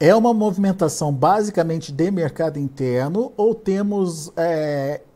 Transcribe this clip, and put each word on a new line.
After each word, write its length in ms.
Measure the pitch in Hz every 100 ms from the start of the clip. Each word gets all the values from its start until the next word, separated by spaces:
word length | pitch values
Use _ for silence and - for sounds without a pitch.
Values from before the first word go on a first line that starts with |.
É 120 | 160
uma 220 | 220 240
movimentação 800 | 226 214 180 196 190 160 - 151
basicamente 800 | 135 156 208 208 185 165 160 156
de 180 | 139 175
mercado 480 | 190 156 - 160 147
interno 720 | 139 135 127 123 143 190 262 -
ou 180 | 214
temos, 800 | 226 - 190 202 202 185 160 156 -
é, 640 | 170 160 151 143 135 147 -